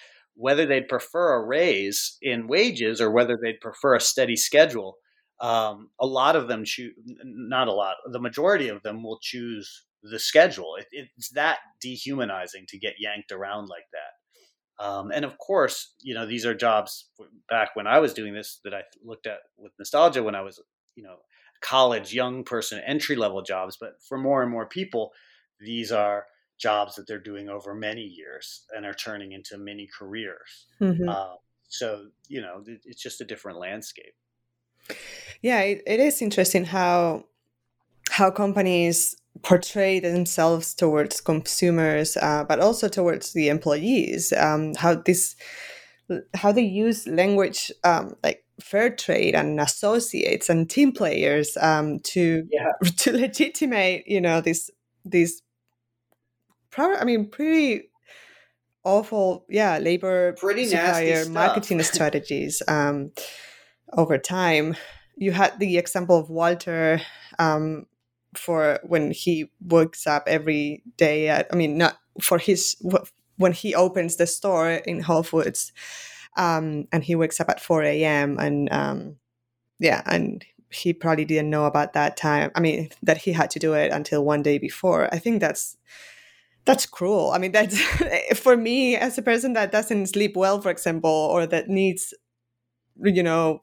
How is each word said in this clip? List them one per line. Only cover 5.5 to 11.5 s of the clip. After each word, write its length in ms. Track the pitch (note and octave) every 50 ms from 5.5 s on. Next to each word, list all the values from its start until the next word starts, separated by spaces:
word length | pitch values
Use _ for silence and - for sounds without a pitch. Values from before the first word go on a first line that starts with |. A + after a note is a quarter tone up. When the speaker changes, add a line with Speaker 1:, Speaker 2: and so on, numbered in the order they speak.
| A#2 A2+ A2 G#2+ G#2 G2+ A2 _ _ -
Speaker 1:
a 60 | B2+
lot 300 | C3+ C3 C3 C3 D3 D#3+
of 120 | D#3 B2
them 160 | A#2 A#2+ A2 A2
choo-, 300 | - - - B2 A#2 - - A2+
n-, 100 | A#2+ A#2+ -
n-, 260 | - C3 A2 A2+ B2 G#2+
not 180 | C3 C3 C3
a 60 | A2+ G2
lot, 220 | G2+ G2+ F#2+ F#2 - -
the 140 | C3 A#2+ B2
majority 500 | A#2+ B2 A#2 C#3+ D3+ F#3+ G#3 F3 C#3 A#2
of 120 | G#2 G2 -
them 200 | A2 G#2+ A2+ A2+
will 160 | A2 A2+ -
choose 600 | - - - B2 A#2+ A#2 A2+ G#2 G2+ - - - _ _ _ _ _
the 160 | G#2 A2+ A2+
schedule. 560 | - - - D3+ E3+ F#3 - - F2+ D#2+ E2
It, 300 | G2 G2+ - A#2+ C#3+ C3 - _
it's 120 | A#2+ A#2 -
that 280 | B2 C#3+ D3 D#3+